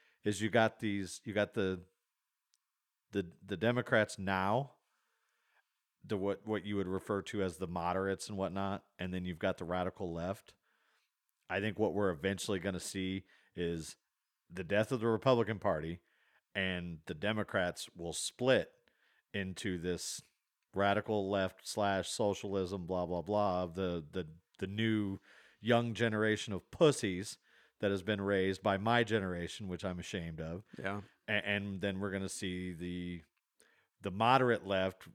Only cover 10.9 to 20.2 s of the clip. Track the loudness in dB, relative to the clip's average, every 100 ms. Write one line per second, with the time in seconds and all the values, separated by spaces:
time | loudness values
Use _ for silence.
10.9 | _ _ _ _ _ -6 -2 -2 0 0
11.9 | 2 2 2 0 -2 -2 -2 -2 -4 -6
12.9 | -4 -4 -4 -8 _ _ -4 -2 -2 -6
13.9 | -14 _ _ _ _ _ -10 0 2 2
14.9 | 0 0 2 4 4 2 0 0 0 -2
15.9 | -8 -12 _ _ _ _ -2 -2 -2 -4
16.9 | -10 -10 -4 -2 0 0 0 0 -2 -10
17.9 | -10 -8 -6 -8 0 4 4 4 _ _
18.9 | _ _ _ _ -6 -6 -4 -4 -2 -2
19.9 | -4 -4 -10